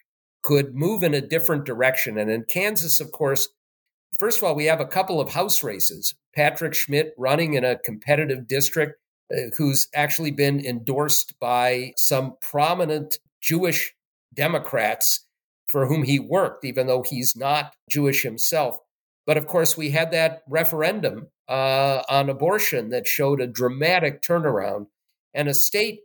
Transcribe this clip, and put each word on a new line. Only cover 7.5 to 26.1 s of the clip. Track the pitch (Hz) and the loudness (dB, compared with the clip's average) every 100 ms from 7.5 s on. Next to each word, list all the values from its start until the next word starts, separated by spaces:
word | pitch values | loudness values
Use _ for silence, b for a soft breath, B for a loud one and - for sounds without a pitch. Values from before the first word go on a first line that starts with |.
in | 143 | 2
a | 123 123 | 2 0
competitive | - 107 - 147 151 127 113 | -4 -4 0 2 2 -4 -2
district, | 135 139 160 151 - _ _ - | 0 0 0 -2 -6 _ _ -8
uh, | 135 120 - | -6 -4 0
who's | 143 135 - | 0 2 0
actually | 147 147 - 156 | 0 -2 -2 -2
been | 139 139 143 | 0 2 2
endorsed | 139 120 117 135 147 - - - | -2 -4 -2 -2 0 0 -2 -6
by | 123 123 123 127 127 - | -2 2 2 0 -4 -2
some | - 135 135 - | 2 2 0 -8
prominent | - 143 156 180 165 151 143 - _ _ | -6 0 2 2 0 -2 -4 -10 _ _
Jewish | - 165 180 - - - _ _ _ | 0 2 2 0 -4 -8 _ _ _
Democrats | 127 151 156 - 123 107 113 - - - _ _ _ - | -2 0 0 -2 0 0 0 0 0 -4 _ _ _ -4
for | 139 127 | 0 2
whom | 160 | 2
he | 131 139 | 4 2
worked, | 113 180 160 - | 2 0 0 -2
even | 135 127 127 | -4 -2 0
though | 127 123 | 0 -2
he's | 120 123 113 | -2 -2 -2
not | 139 147 143 - - | 0 0 -2 -12 -8
Jewish | 147 143 135 | 0 0 0
himself. | 127 113 - 160 131 - - _ _ _ - | -2 -2 0 0 0 -4 -16 _ _ _ 0
But | 156 | 0
of | 151 | 2
course, | 180 160 - | 2 2 2
we | 151 | 0
had | 151 165 | 0 2
that | 165 160 - - | 2 0 0 -2
referendum, | 156 170 156 165 208 135 107 - _ - | 0 0 0 0 0 -4 -4 -12 _ -4
uh, | 131 135 135 139 135 131 | 0 2 2 2 0 2
on | 139 139 | 2 2
abortion | 135 160 139 - 135 110 | 0 0 2 0 -2 -2
that | 123 - | -4 -2
showed | - 139 139 | 0 2 2
a | 127 | 0
dramatic | 113 123 131 156 180 151 143 | 0 0 2 2 2 0 -2
turnaround, | - 170 156 107 101 101 104 _ _ _ _ | -2 0 2 0 -2 -6 -10 _ _ _ _
and | 143 147 | -4 0
a | |
state | 143 - 208 226 214 - | 0 0 0 -2 -4 -4